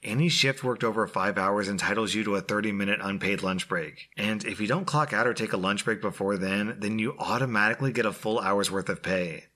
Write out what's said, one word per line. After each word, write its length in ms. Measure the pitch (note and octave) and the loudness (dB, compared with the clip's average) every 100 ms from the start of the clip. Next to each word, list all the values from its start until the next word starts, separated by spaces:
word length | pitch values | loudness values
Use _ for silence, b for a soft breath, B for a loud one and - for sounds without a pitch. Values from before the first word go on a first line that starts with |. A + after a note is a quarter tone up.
any 260 | - A2 E3+ | -4 2 2
shift 340 | D#3+ C3+ C3 | 4 2 2
worked 220 | C3 A#2 | -2 0
over 220 | A#2 G#2+ G2+ | 0 2 0
five 320 | - G2 G2+ | 0 0 2
hours 300 | F#2+ G2+ G2 | 2 2 2
entitles 460 | G2 E2+ G#2 G#2+ | 0 0 2 2
you 100 | G#2 | 0
to 120 | G#2+ G2 | 0 0
a 40 | |
thirty-minute 600 | F#2 G#2 G#2+ G2+ G2+ G#2 | 0 0 0 0 0 0
unpaid 400 | G2 G2 F#2+ G2 | -2 -2 0 0
lunch 260 | F#2+ F#2 - | 0 -2 -2
break. 400 | F3+ D3+ - - - | -2 -4 -10 -16 -4
And 280 | G#2 G#2+ | -2 -2
if 160 | A2 G2+ | -4 -4
you 60 | G#2 | -2
don't 200 | D3 F#3 | 0 0
clock 260 | D3 D3 | 0 0
out 140 | G#2 A#2+ | 2 2
or 80 | |
take 180 | A2+ A2 | 0 -2
a 40 | G2+ | 0
lunch 280 | F#2 G2+ | 0 0
break 160 | - G#2+ | 0 -2
before 360 | G#2 F2 G2 G2+ | -2 -2 -2 0
then, 400 | F#2+ G2 G#2 G2+ | 0 0 -2 -4
then 200 | G#2 A2 | -4 -2
you 160 | A2 - | -2 -2
automatically 760 | - A#2 C3 A2 G#2 A#2 C3+ | -2 0 0 2 2 2 0
get 140 | A#2 A2 | 2 0
a 60 | |
full 260 | - A2 A2+ | 0 -2 0
hour's 320 | G2 G2+ G2 | 2 2 2
worth 180 | F#2+ F2+ | 0 -2
of 140 | F2+ | -4
pay. 420 | - F#2+ F2+ D#2 - | -2 0 -2 -6 -14